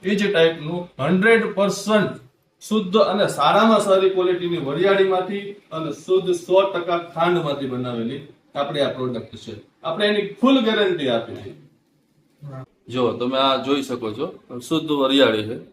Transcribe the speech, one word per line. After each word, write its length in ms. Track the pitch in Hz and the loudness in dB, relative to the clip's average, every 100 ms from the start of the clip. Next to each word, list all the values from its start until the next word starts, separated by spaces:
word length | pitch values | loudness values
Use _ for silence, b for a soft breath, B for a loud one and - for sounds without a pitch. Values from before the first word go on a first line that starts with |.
એ 80 | 180 202 | 0 0
જ 60 | 202 | 2
ટાઈપનું 480 | 165 165 165 151 175 175 - | 4 4 2 -8 -8 -8 -6
હન્ડ્રેડ 440 | 143 185 214 226 - - | 0 2 4 4 2 0
પર્સન્ટ 580 | 196 - 208 214 - - - _ _ _ | 0 -2 0 2 2 -4 -18 _ _ _
શુદ્ધ 340 | - 214 180 208 | -4 -2 0 2
અને 280 | 185 196 160 | 2 2 0
સારામાં 540 | 147 147 190 226 208 | 2 2 4 6 4
સારી 280 | 202 190 190 | 4 4 4
ક્વોલિટીની 480 | 185 180 175 175 165 | 2 0 0 -2 -2
વરિયાળીમાંથી 960 | 135 156 196 196 190 185 - 202 202 - _ | -2 0 2 4 2 2 -2 -6 -8 -16 _
અને 200 | 160 151 | -10 -8
શુદ્ધ 400 | 143 - 185 175 | -10 0 0 0
સો 300 | 170 - 185 | -4 2 2
ટકા 360 | 196 175 170 170 | 2 -2 -4 -4
ખાંડમાંથી 720 | 165 160 175 175 147 139 131 | -4 -2 0 2 0 -4 -6
બનાવેલી 540 | 123 123 120 113 139 - - _ 143 | -6 -6 -6 -6 -8 -14 -20 _ -6
આપણી 240 | 143 151 | -4 -2
આ 100 | 127 | -2
પ્રોડક્ટ 460 | 117 127 117 - - | -2 -6 -6 -12 -18
છે. 180 | - 104 - _ | -16 -18 -20 _
આપણે 220 | 160 160 208 | -8 0 0
એની 200 | 208 - - | 0 -2 0
ફૂલ 160 | 254 262 | 2 4
ગેરંટી 480 | 220 208 190 160 135 | 2 2 0 0 -2
આપી 260 | 117 - - | -2 -4 -12
છે. 160 | - - - _ _ _ _ _ _ _ 147 135 127 _ - | -16 -18 -20 _ _ _ _ _ _ _ -18 -16 -18 _ -10
જો 240 | 123 120 | -2 -2
તમે 260 | 104 123 131 | -2 -2 0
આ 260 | 135 131 | 2 0
જોઈ 180 | 117 143 | 0 -2
શકો 300 | 135 120 107 | -2 -6 -6
છો, 160 | 107 165 - _ 123 | -6 -8 -10 _ -14
શુદ્ધ 320 | - 160 151 | -4 -4 -2
વરિયાળી 520 | 147 131 139 123 110 | 0 2 4 4 4
છે. 140 | 107 135 - | -4 -10 -12